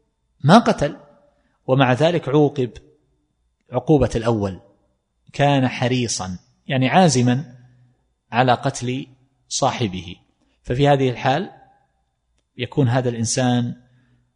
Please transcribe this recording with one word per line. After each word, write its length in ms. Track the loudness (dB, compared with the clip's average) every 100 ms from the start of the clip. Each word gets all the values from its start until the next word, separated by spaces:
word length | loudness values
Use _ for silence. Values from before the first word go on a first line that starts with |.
| _ _ _ _
ما 140 | 4 6
قتل، 400 | 4 -2 -4 -6 -20 _ _ _ _ _ -2
ومع 260 | 2 2
ذلك 360 | 2 2 0 0
عوقب 420 | 2 2 0 -6 -8 -20 _ _ _ _ _ _ _ _
عقوبة 380 | -6 2 2 2 0
الأول، 440 | -2 0 -2 -6 -16 _ _ _ _ _ _
كان 340 | -2 0 2 0
حريصا، 720 | -2 -2 -2 -2 -6 -8 -10 -16 _ -6
يعني 220 | -2 2
عازما 680 | 4 4 4 2 0 -4 -16 -20 _ _ _ _ _ _
على 220 | 0 2
قتل 540 | 2 -2 -6 -6 -8 -10 _ _ _ _
صاحبه. 680 | -4 -2 -2 -4 -4 -12 -18 _ _ _ _
ففي 240 | -8 0 2
هذه 220 | 2 0
الحال 420 | -2 -2 -2 -4 -14 _ _ _ _ _ _ _ _ _ -12
يكون 300 | -6 0 2
هذا 220 | 2 -2
الإنسان 680 | -4 -4 -2 0 0 -2 -8 _ _ _ _ _